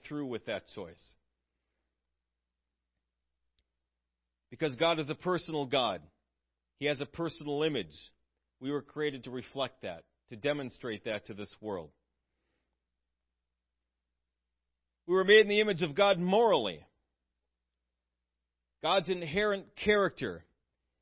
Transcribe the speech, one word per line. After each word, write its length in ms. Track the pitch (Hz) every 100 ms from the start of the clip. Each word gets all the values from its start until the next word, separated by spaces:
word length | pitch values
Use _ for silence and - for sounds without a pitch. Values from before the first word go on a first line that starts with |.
| -
through 200 | 147 135
with 200 | 113 -
that 220 | 98 -
choice. 280 | - 85 82 - _ _ _ _ _ _ _ _ _ _ _ _ _ _ _ _ _ _ _ _ _ _ _ _ _ _ _ _ _ _ _ _ _ -
Because 260 | 120 156 123
God 220 | 165 160
is 80 | 143
a 60 |
personal 520 | 151 175 175 - 156 131
God. 360 | 131 117 90 - _ _ _ _ _ _ -
He 80 | 143
has 140 | 135
a 60 | 143
personal 560 | - 165 - 147 143
image. 340 | 160 135 82 - - _ _ _ _ -
We 100 | 131
were 120 | 143
created 420 | 139 151 151 135
to 60 | 123
reflect 520 | 127 - 135 127 -
that, 220 | 98 82 - _ -
to 80 | 113
demonstrate 680 | 143 147 127 - 127 104 113
that 200 | 104 -
to 80 |
this 180 | 101 101 -
world. 300 | 107 92 76 _ _ _ _ _ _ _ _ _ _ _ _ _ _ _ _ _ _ _ _ _ _ _ _ _ _ _ _ _ _ _ -
We 80 |
were 100 | 185
made 160 | 185 214
in 80 | 202
the 120 | 208
image 220 | 214 165
of 140 | 165 139
God 240 | 202 180
morally. 640 | 180 202 233 160 104 76 - _ _ _ _ _ _ _ _ _ _ _ _ _ _ _ _ _ _ _
God's 280 | 156 190 175
inherent 560 | 185 160 180 214 196 - -
character 600 | 208 208 185 - 113 82 - _ _ _ _ _